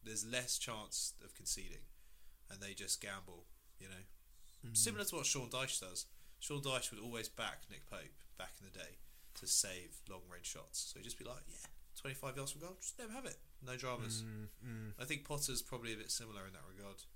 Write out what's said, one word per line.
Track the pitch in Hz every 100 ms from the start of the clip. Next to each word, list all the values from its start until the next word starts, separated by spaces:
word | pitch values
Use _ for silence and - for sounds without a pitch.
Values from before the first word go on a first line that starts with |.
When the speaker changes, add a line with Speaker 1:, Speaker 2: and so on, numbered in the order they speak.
Speaker 1:
there's | 107 110 113
less | 127 123 -
chance | - 110 104 - - -
of | -
conceding, | - - - - - - - - - - - -
and | 95
they | 98
just | 95 98 -
gamble, | 101 98 92 87 - - - -
you | 95
know. | 92 95 - - - - - 120
Speaker 2:
Mm. | 113
Speaker 1:
Similar | - 208 202
to | 165
what | 131
Sean | 143 117
Dyche | 127 131 -
does. | 92 92 - - - -
Sean | - 143
Dyche | 139 131 -
would | 107
always | 117 117 110
back | - 107 - -
Nick | 98 -
Pope | 98 73 - - -
back | 92 -
in | 95
the | 92
day | 78 73 - - - -
to | -
save | - 101 92 82 - -
long-range | 95 90 87 82
shots. | 80 - - -
So | -
he'd | 117
just | 110
be |
like, | - 127 -
"Yeah, | - - - - -
twenty-five | 139 131 139 127
yards | 135
from | 143
goal, | 170 185
just | - -
let | 233
him | 233
have | 247
it. | - - - 131
No | 127
dramas." | 127 123 113 113
Speaker 2:
Mm, | 110 107 104 - 123
mm. | 113 110 104
Speaker 1:
I | 131
think | 151 -
Potter's | 143 143 120
probably | - 123 117
a | 107
bit | 110
similar | - 113 104 95
in |
that | 95 95
regard. | 95 101 98 -